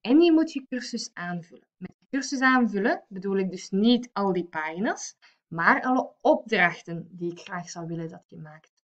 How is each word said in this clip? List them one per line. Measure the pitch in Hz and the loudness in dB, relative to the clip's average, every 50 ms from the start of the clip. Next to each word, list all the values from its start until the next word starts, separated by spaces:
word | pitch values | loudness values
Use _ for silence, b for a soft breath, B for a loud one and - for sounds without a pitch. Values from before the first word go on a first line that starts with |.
En | _ 202 262 311 | _ 4 6 6
je | 349 349 320 | 8 8 6
moet | 311 320 320 - | 4 4 2 -4
je | 277 269 _ | -10 -10 _
cursus | - 247 240 - - 226 - - _ | -8 -8 -8 -6 -8 -8 -8 -8 _
aanvullen. | - 175 175 180 175 160 _ - - _ _ _ | -10 -8 -8 -8 -8 -10 _ -20 -20 _ _ _
Met | _ 180 180 - _ _ _ | _ -16 -16 -16 _ _ _
cursus | - 277 269 - 285 254 | -6 -6 -4 -4 -4 0
aanvullen | 269 262 262 262 240 214 196 202 190 254 339 359 _ _ | 2 4 4 4 4 2 0 0 0 0 0 -2 _ _
bedoel | 196 185 180 202 196 | -14 -8 -4 -2 0
ik | 196 190 185 | 0 0 -2
dus | 170 180 - - | -4 -8 -10 -2
niet | - 190 208 233 247 240 247 - _ | 0 2 4 4 4 2 0 -6 _
al | 214 202 196 180 | -2 -2 0 0
die | 180 170 | -2 -2
pagina's, | 175 - 160 156 156 160 175 208 285 392 - - - - _ b b b b b | -4 -6 -8 -6 -6 -6 -4 -4 -4 -4 -6 -10 -16 -18 _ b b b b b
maar | _ 165 160 165 190 247 285 - | _ -6 0 4 4 4 4 2
alle | 254 254 254 240 - _ _ | 0 0 0 0 -2 _ _
opdrachten | _ 240 302 - - 220 220 196 180 170 175 - - - 170 165 - - | _ 4 4 4 2 -2 2 2 2 2 2 -2 -10 -10 -10 -10 -10 -12
die | - 175 175 175 | -12 -8 -8 -8
ik | 175 170 | -8 -8
graag | - - 196 180 170 - | -14 -12 -12 -12 -12 -12
zou | - 175 165 | -14 -12 -10
willen | 165 170 165 165 160 | -8 -8 -8 -8 -10
dat | 180 170 _ | -12 -16 _
je | _ - | _ -20
maakt. | 170 156 156 156 156 _ _ _ _ _ _ | -20 -18 -18 -20 -20 _ _ _ _ _ _